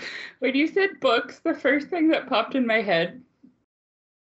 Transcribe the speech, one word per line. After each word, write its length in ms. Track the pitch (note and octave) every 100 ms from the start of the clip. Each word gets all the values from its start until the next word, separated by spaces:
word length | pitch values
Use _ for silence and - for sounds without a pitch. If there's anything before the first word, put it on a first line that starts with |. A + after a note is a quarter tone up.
| - - - -
When 140 | C4
you 120 | C4 D#4+
said 320 | G4 G4 -
books, 380 | C4 A#3 C#4+ -
the 140 | E4
first 340 | C#4+ C4+ C#4+ -
thing 200 | F4+ D#4+
that 200 | C#4 -
popped 260 | C4 E4 C4+
in 100 | A#3
my 160 | A3
head, 400 | G#3 E3 E3+ - - _ - _ _ _ _ _ _ _